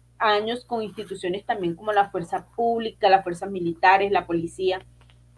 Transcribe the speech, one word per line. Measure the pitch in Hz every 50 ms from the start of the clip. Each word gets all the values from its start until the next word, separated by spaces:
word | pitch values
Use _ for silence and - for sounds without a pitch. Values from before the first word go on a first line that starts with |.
| _ _ _
años | - 196 214 208 208 214 220 240 240 -
con | - 240 226
instituciones | 220 196 - - 208 180 196 185 - 180 180 170 -
también | - 233 208 180 170 170
como | 170 208 214 208
la | 202 202 196
fuerza | - 185 170 170 - 180 - _ _
pública, | - 233 233 233 226 226 226 - - 214
las | 196 185 175 170
fuerzas | 180 170 170 190 196
militares, | 196 185 175 170 165 - - 185 190 196 196 196
la | 202 180 175
policía, | - 170 170 165 170 - - 190 185 185 185 - - - _ _ _ _ _ _ _ _